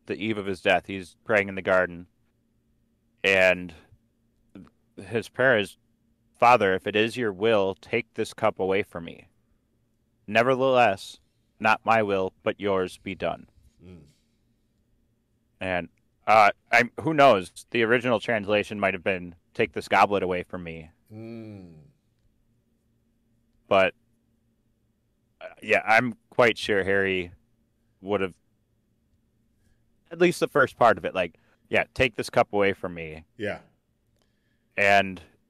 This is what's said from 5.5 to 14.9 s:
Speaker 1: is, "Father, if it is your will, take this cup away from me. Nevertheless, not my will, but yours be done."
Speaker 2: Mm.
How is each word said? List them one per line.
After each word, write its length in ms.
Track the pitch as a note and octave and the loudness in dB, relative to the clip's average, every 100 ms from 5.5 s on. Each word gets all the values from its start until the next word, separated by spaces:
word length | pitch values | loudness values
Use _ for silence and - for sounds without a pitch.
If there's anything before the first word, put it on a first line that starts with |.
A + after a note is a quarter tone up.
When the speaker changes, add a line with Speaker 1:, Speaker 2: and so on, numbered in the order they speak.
| A2+ | 2
Speaker 1:
is, 180 | G2 - _ _ _ _ _ - | -2 -8 _ _ _ _ _ 0
"Father, 360 | A#2+ B2 G2 | 4 4 4
if 120 | F#2+ G#2 | -2 -2
it 100 | G#2 | -2
is 200 | A2+ A#2 | -2 -2
your 160 | A2+ | -6
will, 420 | F2+ A2+ G#2+ G2 F#2+ | -2 0 0 0 -4
take 320 | - A#2 - | -6 -6 -6
this 200 | - G#2+ | -8 -10
cup 240 | - A2 - | -2 -2 -2
away 240 | F#2+ G2 | -2 -2
from 220 | G2+ F2 | -4 -12
me. 240 | E2 - _ _ _ _ _ _ _ _ _ _ - | -16 -18 _ _ _ _ _ _ _ _ _ _ -2
Nevertheless, 920 | A2 B2 B2+ C3+ B2+ A2+ G2 - - _ _ _ - | 2 2 2 2 4 4 2 -8 -20 _ _ _ -4
not 200 | A2 G#2+ | -2 0
my 180 | G#2+ A2+ | 2 0
will, 300 | G#2 G2 F#2+ _ | 2 -2 -4 _
but 180 | A2+ F#2 | -8 -4
yours 380 | G2+ F#2+ F#2 - | -4 -2 -4 -8
be 160 | G2 | -14
done." 340 | F2+ E2 - - _ _ _ | -8 -8 -8 -14 _ _ _
Speaker 2:
Mm. 180 | F2 F2 D2 _ _ _ _ _ _ _ _ | -20 -20 -20 _ _ _ _ _ _ _ _